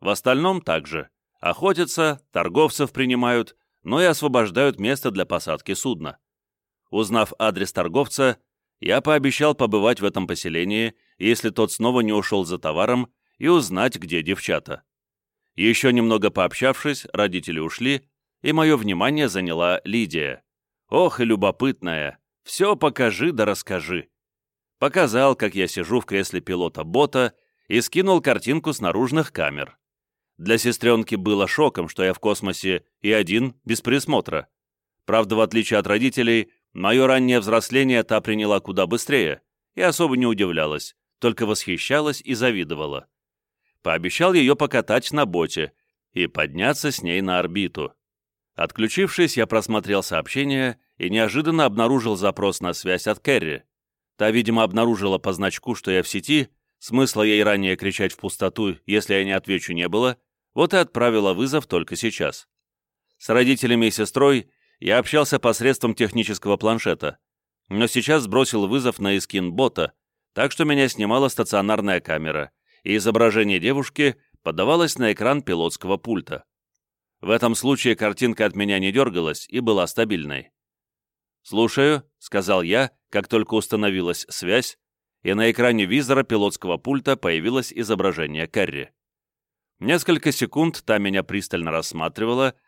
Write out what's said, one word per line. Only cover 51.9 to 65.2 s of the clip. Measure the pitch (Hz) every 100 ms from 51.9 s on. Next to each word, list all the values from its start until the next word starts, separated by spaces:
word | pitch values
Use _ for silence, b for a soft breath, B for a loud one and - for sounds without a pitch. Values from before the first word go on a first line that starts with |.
| 135 113 98
запрос | 98 95 98 90
на | 90
связь | 85 92 90 -
от | 107
Кэрри. | - 131 80 71 - _ _ _ _ -
Та, | 107
видимо, | 113 113 113
обнаружила | 110 101 117 107 98 92
по | 95
значку, | 90 95 - -
что | 110 -
я | 92
в | 85
сети, | 101 110 151 131 _ _ _
смысла | - 120 135 110
ей | 107 107
ранее | 104 101 95
кричать | 92 98 92 95
в | -
пустоту, | 98 - 95 - 101 82 -
если | 104 104
я | 98
не | 98
отвечу, | 95 - 92 -
не | 85 87
было, | 104 127 120 _ _ _
вот | - 170
и | 196
отправила | 165 - 120 110 98
вызов | 90 131 151 -
только | 90 80 85
сейчас. | 113 - 78 - - _ _ _ _ _ _ _
С | -
родителями | 117 127 131 123 117 113
и |
сестрой | 107 104 - 139 131 - _ _ _
я | 90 113
общался | 117 151